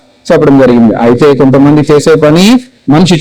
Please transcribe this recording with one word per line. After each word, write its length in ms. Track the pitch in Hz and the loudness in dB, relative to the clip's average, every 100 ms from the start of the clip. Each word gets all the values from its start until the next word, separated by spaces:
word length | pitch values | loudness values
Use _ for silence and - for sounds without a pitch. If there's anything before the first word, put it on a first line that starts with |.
| _ _ - | _ _ -4
చెప్పడం 280 | 160 151 139 | -2 0 0
జరిగింది. 320 | 127 120 113 101 120 | 2 0 0 0 -2
అయితే 220 | 123 151 131 | 0 0 0
కొంతమంది 420 | 135 135 143 151 147 | 0 0 0 0 0
చేసే 240 | 147 160 156 | -2 0 0
పని, 220 | 151 165 196 247 - _ - | 0 0 0 0 -4 _ -2
మనిషి 220 | 151 185 165 | 0 0 0